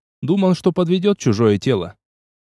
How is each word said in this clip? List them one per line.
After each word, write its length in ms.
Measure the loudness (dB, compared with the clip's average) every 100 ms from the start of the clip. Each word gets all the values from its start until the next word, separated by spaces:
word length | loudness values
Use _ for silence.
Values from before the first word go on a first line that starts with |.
| _ -10
Думал, 340 | -4 0 0
что 180 | 0 0
подведет 440 | 0 0 0 0 -2
чужое 400 | 0 2 2 2
тело. 360 | 0 -2 -4 -14 _ _ _ _